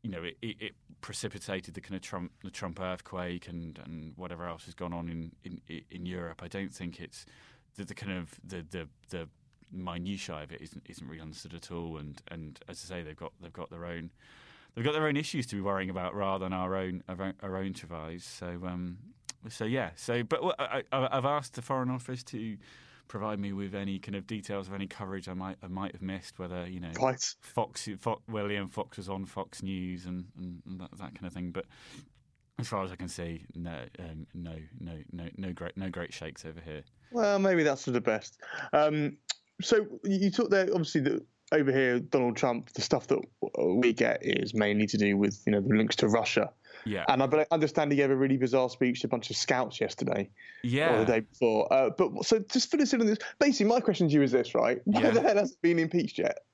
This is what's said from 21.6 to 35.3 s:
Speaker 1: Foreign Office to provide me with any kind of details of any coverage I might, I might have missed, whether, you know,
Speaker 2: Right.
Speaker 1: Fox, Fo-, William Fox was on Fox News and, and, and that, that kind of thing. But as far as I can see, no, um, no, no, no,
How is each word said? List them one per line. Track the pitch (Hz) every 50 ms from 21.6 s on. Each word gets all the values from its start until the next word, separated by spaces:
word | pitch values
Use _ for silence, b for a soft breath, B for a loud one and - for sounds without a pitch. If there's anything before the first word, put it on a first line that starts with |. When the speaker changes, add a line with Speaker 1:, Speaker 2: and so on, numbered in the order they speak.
Speaker 1:
Foreign | 117 - 139 131 127 127
Office | 127 127 123 - 127 123 123
to | - - 110 113 110 107 98 b b b b b b b b b _
provide | - 107 101 107 107 98
me | 101 101
with | 98 98 101 95 98
any | 98 98 98 98 92
kind | - - 101
of | 98 92
details | - 113 107 95 - 101 98 95 92
of | 98
any | 98 98
coverage | 95 - - 104 95 98 95 90 95
I | 90
might, | 92 92 95 95 - -
I |
might | 92 92 92 98 98
have | - 87
missed, | 95 92 95 92 - - - -
whether, | 92 87 90 90 87 90
you | 92 90
know, | 87 82 80 87
Speaker 2:
Right. | 127 131 127 131 - - - _
Speaker 1:
Fox, | - - - - 110 - - - - 110 101 92
Fo-, | - 117 110 - _ -
William | 110 107 101 101 104 101 98 90
Fox | - 110 101 - - -
was | 95 92
on | 98 95 98
Fox | 90 - 98 95 - - - -
News | 95 95 92 90 90 90 87 90
and, | 90 90 90 90 95 _ -
and, | 90 90 87 87 -
and | - 92 90
that, | 90 -
that | - - 101 71 71
kind | - 92
of | 90
thing. | 87 90 90 90
But | 82 95 - B B B B B B B B B _ _ _ _ _ _ _ _ _ -
as | 120 -
far | 117 101 95
as | 92
I | 90
can | - 92 85
see, | - - 87 85 82 78 - - -
no, | 85 85 85 82 67 60 - _ -
um, | 90 82 80 78 76 - -
no, | 87 85 82 80 80 80 80 - 80
no, | 82 85 82 78 76 -
no, | - 87 82 82